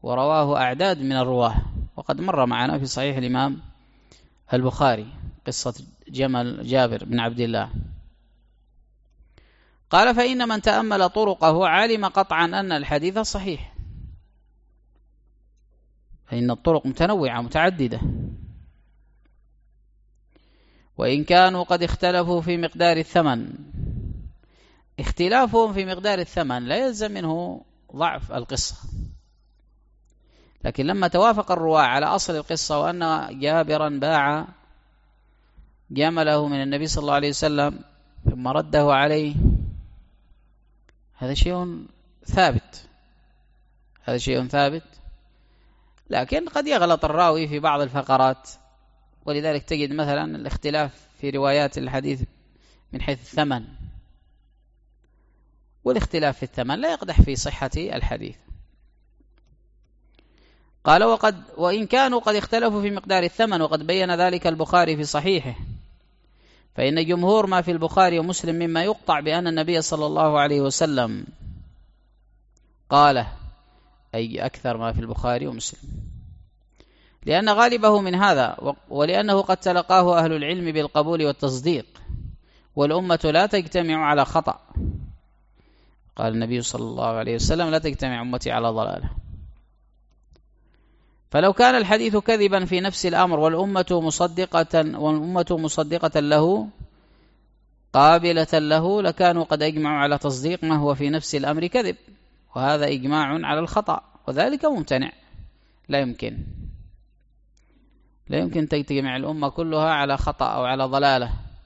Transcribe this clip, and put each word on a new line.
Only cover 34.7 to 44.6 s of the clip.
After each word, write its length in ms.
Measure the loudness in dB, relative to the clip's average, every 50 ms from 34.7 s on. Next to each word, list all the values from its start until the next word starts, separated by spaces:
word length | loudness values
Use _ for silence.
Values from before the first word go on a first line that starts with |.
| -20 _ _ _ _ _ _ _ _ _ _ _ _ _ _ _ _ -20 -20 _ _ _ _ _
جمله 580 | -2 0 0 0 2 2 2 2 2 2 2 0
من 140 | -2 -4 -4
النبي 240 | -2 -4 -4 -4
صلى 160 | -2 -4 -4 0
الله 120 | 0 0
عليه 140 | 2 2 0
وسلم 520 | -4 -2 -2 0 0 2 0 0 -2 -6 -14 _ _ _ _ _ _ -4 -2 -2
ثم 180 | -2 -2 -4 -2
رده 460 | -2 -2 -2 0 2 2 4 4 4
عليه، 400 | 4 4 2 2 0 0 -2 -2 2 4 4 4 2 0 -4 -10 -12 -16 -18 -20 -20 -20 _ _ _ _ _ -20 _ _ _ _ _ _ _ _ _ _ _ _ _ _ _ _
هذا 200 | _ -6 -6 2
شيء 520 | 2 2 2 2 -4 -4 -6 -8 -12 -14 -18 _ _ _ _ _ _ -12
ثابت، 640 | -4 2 4 4 4 4 0 -4 _ -20 -20 -20 _ _ _ _ _ _ _ _ _ _ _ _ _ _ _ _ _ _ _ _ _ _ _ _
هذا 160 | -6 -6 -4
شيء 280 | -2 -2 -2 -2 -4
ثابت، 380 | -2 0 0